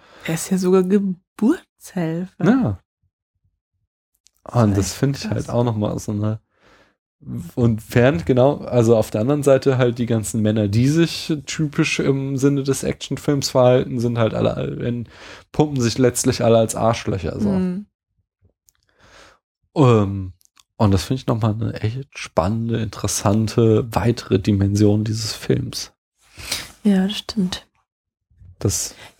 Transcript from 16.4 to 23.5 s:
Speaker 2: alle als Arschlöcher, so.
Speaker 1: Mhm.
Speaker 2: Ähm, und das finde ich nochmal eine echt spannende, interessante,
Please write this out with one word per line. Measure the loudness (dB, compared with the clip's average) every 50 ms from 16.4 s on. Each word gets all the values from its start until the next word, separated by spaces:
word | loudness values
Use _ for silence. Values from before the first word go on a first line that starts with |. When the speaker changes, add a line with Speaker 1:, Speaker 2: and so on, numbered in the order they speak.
| 2
Speaker 2:
alle | 4 4 4
als | 2 0 -2
Arschlöcher, | 0 0 0 0 0 -4 -6 -6 -4 -6 -6 -6 -4
so. | -2 -2
Speaker 1:
Mhm. | 0 -2 -2 -4 -6 -8 -12 -14 _ _ _ _ _ _ _ _ _ _ _ _ _ _ _ _ _ _ _ _ _ _ _ _ -20 -20 -20 -20 _ _ _ _ _ _ _ _ _
Speaker 2:
Ähm, | 4 6 6 6 4 2 0 -4 -6 -8 -10 -14 _ _ _ _ _ _ _ _
und | 0 2 2
das | 2 2 0
finde | -2 -6 -4
ich | -2
nochmal | -4 -2 0 0 -2 -2 -2
eine | -6 -8 -6 -6
echt | -6 -6 -6 -8 -14 -14 _
spannende, | -16 -16 -2 -2 0 0 0 -2 -2 -2 -4 -4
interessante, | -4 -4 -6 -8 -6 -6 -6 -4 0 0 2 2 2 0 0